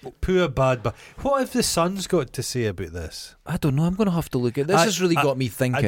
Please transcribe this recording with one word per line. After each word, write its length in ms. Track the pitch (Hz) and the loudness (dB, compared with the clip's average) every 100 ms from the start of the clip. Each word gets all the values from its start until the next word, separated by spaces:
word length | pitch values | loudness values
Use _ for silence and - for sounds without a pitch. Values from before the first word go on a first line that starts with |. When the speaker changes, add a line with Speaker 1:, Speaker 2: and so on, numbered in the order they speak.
| 135 - | -18 -6
Speaker 1:
Poor 260 | - 185 170 | 0 2 2
bad, 340 | 170 131 123 | 2 2 2
but 140 | 113 - - - | -2 -6 -14 -6
what 220 | 269 269 | 0 0
if 80 | 254 | 0
the 100 | 247 | 0
Sun's 460 | - 175 175 196 - | 0 0 0 -2 -2
got 240 | 175 123 | 0 0
to 100 | - | -6
say 240 | - 127 110 | -4 -2 -2
about 280 | 92 82 | -4 -8
this? 420 | 85 78 - - - - | -8 -10 -12 -18 -16 -8
Speaker 2:
I 120 | - | -2
don't 180 | 151 135 | 0 2
know. 80 | |
I'm 120 | 170 185 | 0 2
gonna 160 | 202 | 0
have 180 | 170 - | 0 -2
to 60 | 131 | -2
look 200 | 120 139 | 0 0
at 100 | 151 | 2
this. 100 | 208 | 4
Speaker 1:
I, 80 | 226 | 4
Speaker 2:
Has 160 | 170 | 2
really 160 | 180 156 | 2 4
Speaker 1:
I, 60 | |
Speaker 2:
got 140 | 139 131 | 2 2
me 120 | 127 | -2
thinking. 300 | - 127 | 0 0
Speaker 1:
a 20 | 127 | 2